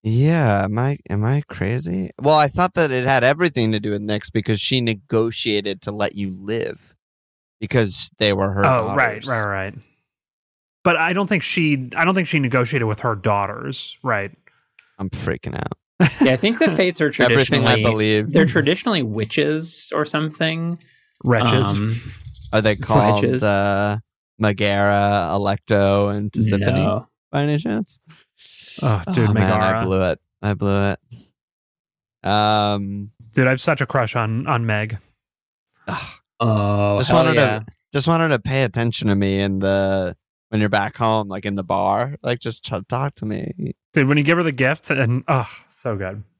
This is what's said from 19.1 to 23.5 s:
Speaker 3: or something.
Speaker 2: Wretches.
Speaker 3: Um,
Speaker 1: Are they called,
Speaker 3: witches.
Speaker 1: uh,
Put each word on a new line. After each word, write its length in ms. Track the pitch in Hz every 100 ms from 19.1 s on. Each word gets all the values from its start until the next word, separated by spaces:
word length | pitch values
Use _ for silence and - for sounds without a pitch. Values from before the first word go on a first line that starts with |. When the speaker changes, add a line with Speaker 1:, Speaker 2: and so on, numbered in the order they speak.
| 107 110 - 147 156 165 - -
Speaker 3:
or 120 | 151 151
something. 720 | 151 156 151 160 165 165 170 - _ _ - -
Speaker 2:
Wretches. 420 | 117 117 104 101
Speaker 3:
Um, 320 | 101 107 117 - - - - -
Speaker 1:
Are 80 | 110
they 140 | 107 -
called, 480 | - 110 104 104 120
Speaker 3:
witches. 160 | 127
Speaker 1:
uh, 540 | 107